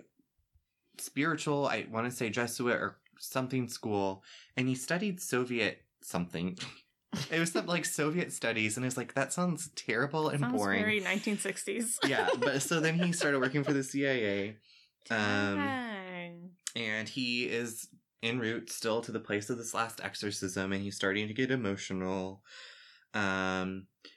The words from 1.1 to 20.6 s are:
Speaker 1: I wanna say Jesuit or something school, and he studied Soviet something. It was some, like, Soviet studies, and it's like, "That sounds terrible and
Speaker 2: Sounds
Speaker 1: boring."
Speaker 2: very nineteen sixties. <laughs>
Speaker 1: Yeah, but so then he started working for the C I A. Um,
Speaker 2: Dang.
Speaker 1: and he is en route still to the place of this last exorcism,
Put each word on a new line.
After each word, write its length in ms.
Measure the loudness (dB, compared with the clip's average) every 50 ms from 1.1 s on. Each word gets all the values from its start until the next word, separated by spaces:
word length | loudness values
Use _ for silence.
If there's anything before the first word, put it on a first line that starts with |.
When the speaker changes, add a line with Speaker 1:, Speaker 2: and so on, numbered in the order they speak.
| -2 0 2 2 0 0 0 0 2 2 2
Speaker 1:
I 200 | 2 2 0 -2 -2
wanna 200 | -2 -2 0 0
say 200 | 0 0 -2 0
Jesuit 460 | 2 0 0 0 0 0 2 2 4
or 220 | 2 2 -2 -4 -8 _ _ _ -14
something 500 | -12 -4 -2 -2 -2 0 0 0 0 -2
school, 560 | -4 -6 -2 0 2 4 2 2 0 -4 -10 -18 -20 -20 -20 -6 _
and 120 | 0 0 2
he 60 | 0
studied 460 | 0 -2 -2 0 0 2 0 -2 -2
Soviet 640 | -2 0 2 2 2 2 2 2 2 2 0 -4 -12 _ _ _
something. 560 | -10 -4 -2 -2 -2 -2 -2 -2 -2 -2 -2 -4 -8 -10 -10 -16 -20 _ _ _ _ _ -6 -6 -4 0
It 80 | 0 2
was 140 | 2 2
some, 140 | 0 0 0
like, 180 | 2 0 0 0
Soviet 480 | 0 0 2 2 2 2 0 0 -2
studies, 440 | -4 -2 0 0 2 2 2 2 2
and 100 | 0 0
it's 100 | 0 0
like, 180 | -2 -4 -2 0
"That 180 | 0 0 0
sounds 380 | 0 0 2 2 0 -2 -4 -8 -10
terrible 520 | -8 -2 0 2 2 2 2 2 2 2 2
and 100 | 2 2
Speaker 2:
Sounds 160 | 0 2 2
Speaker 1:
boring." 240 | 2 4 4 4 4
Speaker 2:
very 180 | 4 4 2 2
nineteen 380 | 2 0 0 0 0 0 -2 0
sixties. 600 | -2 -4 -4 -4 -4 -4 -4 -2 -2 -2 -2 0
<laughs> 40 | 2
Speaker 1:
Yeah, 220 | 2 2 4 4 2 2 2
but 200 | 2 2 2 2
so 180 | 2 2 2 2
then 180 | 4 2 4 4
he 140 | 2 2
started 260 | 2 2 2 2 4 4
working 240 | 2 2 2 2 2
for 80 | 4
the 120 | 2 2 2
C 220 | 0 0 2 2
I 40 | 4
A. 380 | 4 4 4 2 2 2 0 -2 -4 -10 _ -20 -20 -20 -20 _ _ _ _ -2
Um, 460 | 0 2 4 4 4 4 4 2 2
Speaker 2:
Dang. 960 | 2 2 0 0 -2 -4 -4 -6 -8 -8 -8 -8 -8 -8 -10 -10 -12 -14 -16 -16 _ _ -8 -6
Speaker 1:
and 320 | -4 -4 -2 -2 -2 -4 -4
he 360 | -4 -2 -2 0 0 0 0
is 440 | 0 0 -2 -2 -2 -6 -8 -12 -14 -16 -20 _ _ _ _
en 160 | -2 -2 0 0
route 320 | 0 -2 -2 -4 -6 -8
still 300 | -8 -4 0 0 0 0
to 80 | 0 -2
the 60 | -6 -6
place 300 | -4 -2 -2 -2 -2 -2
of 80 | -4 -4
this 160 | -4 -4 -2
last 260 | -2 -2 -2 -4 -6
exorcism, 680 | -6 -6 -6 -4 -4 -4 -2 -2 -4 -2 0 -2